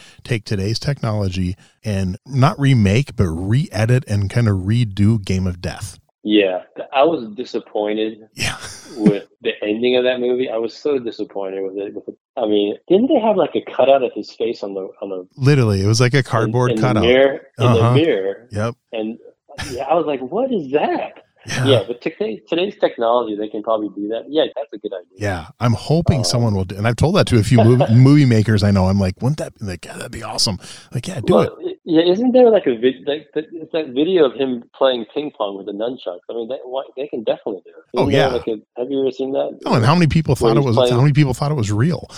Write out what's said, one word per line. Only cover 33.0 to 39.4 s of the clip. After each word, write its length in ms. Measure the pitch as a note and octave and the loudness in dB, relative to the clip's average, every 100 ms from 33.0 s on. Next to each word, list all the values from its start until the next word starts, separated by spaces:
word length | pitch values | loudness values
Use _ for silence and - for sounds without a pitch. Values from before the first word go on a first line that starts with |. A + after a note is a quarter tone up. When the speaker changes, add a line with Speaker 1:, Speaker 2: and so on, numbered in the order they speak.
| C#3+ | -6
Speaker 2:
like, 200 | D3 D#3 | -6 -6
th-, 120 | D3+ D#3 | -8 -6
it's 180 | E3+ D#3+ | -10 -8
that 160 | E3 D3 B2 | -6 -4 -2
video 300 | D#3 F#3+ C#3 | 0 4 2
of 80 | A2 | 2
him 280 | C3+ B2 - - | -4 -4 -8 0
playing 300 | C3+ B2 A2 | 0 0 -4
ping 180 | - D3 - | -8 -8 -6
pong 220 | G#2 G2 | -6 -6
with 80 | G2 | -10
the 60 | |
nunchucks. 480 | G2+ A#2 C3 - F2+ - | -6 -6 -6 -10 -12 -10
I 40 | |
mean, 160 | A#2 A2+ | -10 -8
they, 80 | C3+ B2+ | -10 -8
why, 180 | C3 C#3+ - | -10 -10 -10
they 100 | D3 | -10
can 160 | C3+ | -6
definitely 380 | A2 D3+ - F#2+ - | -4 -4 -6 -10 -12
do 40 | |
it. 140 | - _ - | -20 _ -2
Speaker 1:
Oh, 60 | |
Speaker 2:
Isn't 100 | C#3+ | 2
there, 160 | C#3 C#3+ | 4 2
Speaker 1:
yeah. 60 | |
Speaker 2:
like, 140 | A#2+ - | 0 -4
a, 80 | G#2+ _ - | -8 _ -10
have 140 | B2+ | -6
you 80 | C#3 | -2
ever 100 | C3+ | -2
seen 200 | B2+ C3+ | -4 -4
that? 280 | C#3 | -4